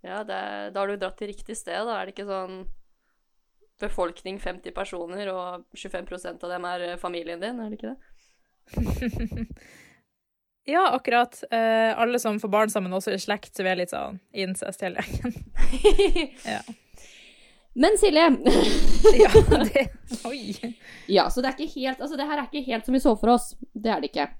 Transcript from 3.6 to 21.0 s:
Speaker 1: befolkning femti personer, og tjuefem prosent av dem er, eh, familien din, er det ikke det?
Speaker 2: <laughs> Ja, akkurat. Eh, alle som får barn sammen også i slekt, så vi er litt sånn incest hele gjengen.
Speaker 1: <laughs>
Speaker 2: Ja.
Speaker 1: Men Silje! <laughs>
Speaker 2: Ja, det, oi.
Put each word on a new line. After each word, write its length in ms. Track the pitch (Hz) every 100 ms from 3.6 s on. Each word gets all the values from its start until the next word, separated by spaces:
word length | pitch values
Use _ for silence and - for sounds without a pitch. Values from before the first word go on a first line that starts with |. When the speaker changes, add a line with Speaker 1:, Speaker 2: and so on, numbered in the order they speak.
| _ _
Speaker 1:
befolkning 640 | 208 - 175 175 190 196
femti 320 | 185 180 180
personer, 560 | 180 196 180 170 185 202 185
og 300 | 185 180 - -
tjuefem 300 | 190 185 185
prosent 320 | 180 180 170 175
av 60 |
dem 100 | 180
er, 200 | 175 180 175
eh, 20 | 175
familien 460 | 180 175 160 170
din, 160 | 202 247
er 140 | 214
det 20 | 214
ikke 140 | 220
det? 1600 | 262 _ - _ _ _ _ _ - 220 - 247 - 226 - 226
Speaker 2:
<laughs> 40 | - _ - _ _ _ _ _ _ _ _ -
Ja, 220 | 320 381
akkurat. 540 | 254 - 233 240 - -
Eh, 480 | 226 226 226 226 -
alle 200 | 226 240
som 200 | 233 208
får 80 | 214
barn 200 | 202 220
sammen 240 | 214 185
også 180 | 185 208
i 60 | 196
slekt, 340 | 202 208 - -
så 80 |
vi 60 | 185
er 60 | 185
litt 140 | 180
sånn 240 | - 69 190 _
incest 480 | - 190 190 - 190
hele 220 | 190 - -
gjengen. 300 | - 247 - - - - 262 415
Speaker 1:
<laughs> 640 | - 392 359 294 - 233 214
Speaker 2:
Ja. 60 | - 226 _ - - - - _ _ _ _ -
Speaker 1:
Men 220 | 320 427
Silje! 300 | 415 302 330 254 - - -
<laughs> 480 | - - - 427 -
Speaker 2:
Ja, 100 | 427 440 - 440 -
det, 160 | 277 277 - - 226 233
oi. 300 | 277 208 202 233 233 - -